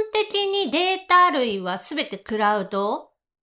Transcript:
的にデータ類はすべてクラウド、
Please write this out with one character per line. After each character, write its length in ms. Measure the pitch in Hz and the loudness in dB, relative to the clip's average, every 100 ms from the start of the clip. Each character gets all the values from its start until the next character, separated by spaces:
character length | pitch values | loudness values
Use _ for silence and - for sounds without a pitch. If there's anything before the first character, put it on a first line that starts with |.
| 440 | 0
的 360 | 427 415 403 392 | -2 0 -2 0
に 240 | 392 339 | 0 0
デ 240 | 285 370 381 | 0 0 -2
ー 20 | - | 4
タ 220 | 359 359 | 6 6
類 300 | 285 240 196 | 4 0 -2
は 180 | 180 190 | -4 -6
す 160 | - | -6
べ 100 | 285 | -6
て 140 | - 190 | -6 -8
ク 180 | - 220 | -6 0
ラ 220 | 208 208 | 2 2
ウ 100 | 190 | -2
ド、 420 | 196 202 220 - _ _ _ | -2 -2 -4 -8 _ _ _